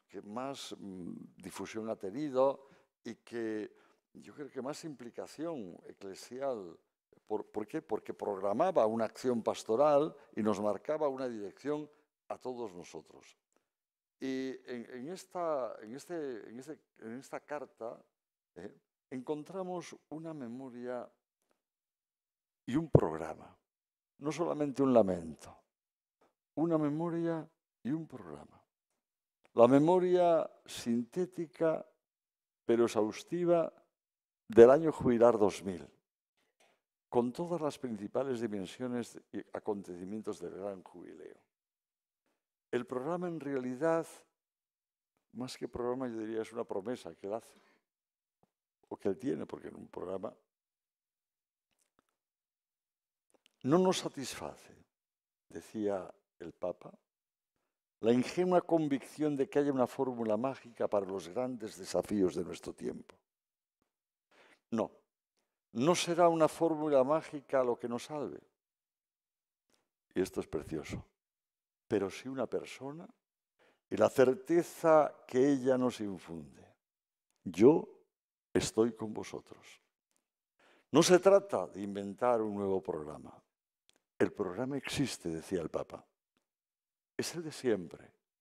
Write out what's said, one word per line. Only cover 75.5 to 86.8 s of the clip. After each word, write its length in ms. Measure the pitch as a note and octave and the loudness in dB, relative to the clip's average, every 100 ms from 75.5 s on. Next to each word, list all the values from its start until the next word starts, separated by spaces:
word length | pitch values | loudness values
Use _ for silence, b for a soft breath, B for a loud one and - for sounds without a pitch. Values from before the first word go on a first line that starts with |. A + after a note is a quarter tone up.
ella 240 | C#3 B2+ B2+ | 4 2 2
nos 240 | B2 A2 | 0 -2
infunde. 640 | G#2 F2 - E2 C#2+ - - _ _ _ _ _ _ _ | -6 -8 -12 -14 -14 -20 -20 _ _ _ _ _ _ _
"Yo 420 | F#2+ E2+ B2 E3+ - - _ _ _ _ _ | -8 8 8 8 2 -14 _ _ _ _ _
estoy 400 | F#2 - - A#2 | -2 0 2 2
con 180 | A2+ G#2+ | 0 -8
vosotros". 720 | G#2 F#2 - - - - - _ _ _ _ _ _ _ _ b b b | -10 -12 -14 -16 -20 -20 -20 _ _ _ _ _ _ _ _ b b b
No 120 | C#3 | 4
se 160 | E3 F3+ | 8 8
trata 480 | F#3+ G3 G3 G#2+ F2 | 10 6 6 -2 -4
de 160 | F#2+ | -6
inventar 580 | G2+ G2+ G2+ F#2+ B2 A#2 | -8 -6 -8 -2 0 2
un 140 | A2 | 0
nuevo 280 | G2+ G2 F#2+ | -2 0 0
programa. 560 | F2+ D#2+ D2+ C#2 C#2 - _ _ _ _ _ _ _ - | -2 -6 -8 -12 -18 -20 _ _ _ _ _ _ _ 0
El 140 | F#2+ | 0
programa 460 | - F#2 F#2 C3 C#3 | 0 -6 -4 -4 -6
existe, 500 | - - B2+ - E2+ | -6 -2 -2 -4 -6
decía 320 | D#2+ - F#2 | -8 -4 -4
el 80 | D#2+ | -4
Papa. 340 | D2 C#2+ - - _ _ _ _ _ _ _ | -6 -8 -12 -18 _ _ _ _ _ _ _